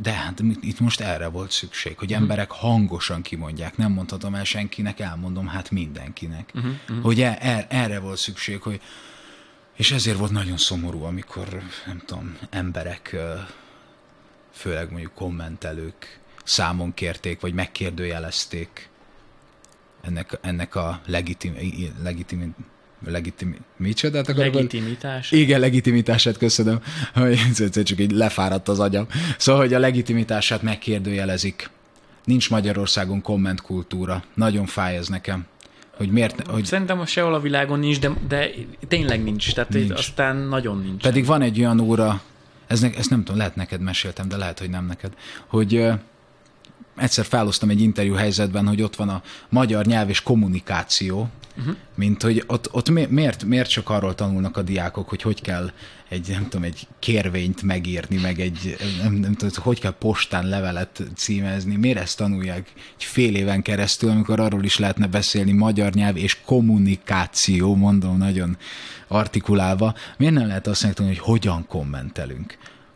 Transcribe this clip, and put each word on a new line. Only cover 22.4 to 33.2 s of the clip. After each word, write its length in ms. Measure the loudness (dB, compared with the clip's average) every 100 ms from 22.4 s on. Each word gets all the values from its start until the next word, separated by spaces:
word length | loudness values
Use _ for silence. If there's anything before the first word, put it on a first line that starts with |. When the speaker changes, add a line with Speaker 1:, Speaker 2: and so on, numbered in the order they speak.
| -8 -10 -18 _ _ -14 -8
Speaker 1:
legitimi-, 520 | -6 -6 -6 -8 -8 -12 -4
micsodát 440 | -2 0 0 0 0
akarok 240 | 0 2
mondani? 100 | 2
Speaker 2:
Legitimitás. 680 | 0 -2 -4 -6 -8 -8 4
Speaker 1:
Igen, 280 | 6 6 6
legitimitását, 800 | 6 4 4 4 4 4 2 2
köszönöm, 420 | 2 4 4 2 -2 -6 -2
hogy 260 | 2 4 6
<laughs> 40 | 4
egyszer 360 | 4 2 2
csak 160 | 2 2
így 120 | 2
lefáradt 560 | 4 2 2 0 0 0
az 120 | 2
agyam. 280 | 2 2 -2 -2 -4 0
Szóval, 240 | 4 6
hogy 120 | 6
a 60 | 4
legitimitását 840 | 4 4 2 0 0 0 0 0
megkérdőjelezik. 1080 | -2 -2 -2 -2 -2 -2 -2 -2 -4 -6 -12 -18 _ _ -20 -4 2
Nincs 240 | 2 4
Magyarországon 720 | 2 2 0 0 0 -2 -2